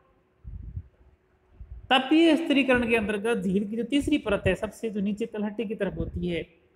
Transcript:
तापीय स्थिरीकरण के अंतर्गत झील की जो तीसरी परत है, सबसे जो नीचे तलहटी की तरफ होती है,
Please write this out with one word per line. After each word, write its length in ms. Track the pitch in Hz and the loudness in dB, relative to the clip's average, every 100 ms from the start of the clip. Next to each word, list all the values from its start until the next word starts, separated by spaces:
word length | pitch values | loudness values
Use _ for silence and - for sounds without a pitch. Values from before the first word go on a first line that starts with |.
| _ _ _ _ - - - - - _ _ _ _ _ _ - - - - | _ _ _ _ -16 -14 -12 -12 -12 _ _ _ _ _ _ -20 -18 -12 0
तापीय 460 | 262 262 311 330 302 | 0 4 4 6 4
स्थिरीकरण 520 | - 277 262 247 233 | 2 2 4 2 2
के 60 | 233 | 0
अंतर्गत 480 | 208 208 220 233 | 0 -2 -2 0
झील 260 | 185 190 208 | 0 0 -2
की 60 | 226 | -6
जो 80 | |
तीसरी 340 | 233 285 294 302 | -2 0 4 2
परत 260 | 214 196 190 | 2 0 2
है, 80 | - | 0
सबसे 340 | 214 - 226 | -2 -6 -6
जो 120 | 202 | -2
नीचे 240 | 196 202 226 | -2 -2 -4
तलहटी 400 | 208 208 208 214 | -4 -4 -4 -6
की 100 | 214 | -2
तरफ 220 | 196 160 | -4 -4
होती 300 | 170 180 175 | -6 -4 -2
है, 180 | 165 - _ _ | -4 -6 _ _